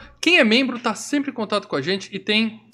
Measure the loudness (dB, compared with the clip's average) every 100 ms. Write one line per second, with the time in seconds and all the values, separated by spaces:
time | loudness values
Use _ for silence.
0 | -16 -4 2 4 6 4 2 -2 -4 -4
1 | -4 -4 -2 -6 -2 -4 -2 -4 -2 -4
2 | -6 -8 -2 0 0 -4 _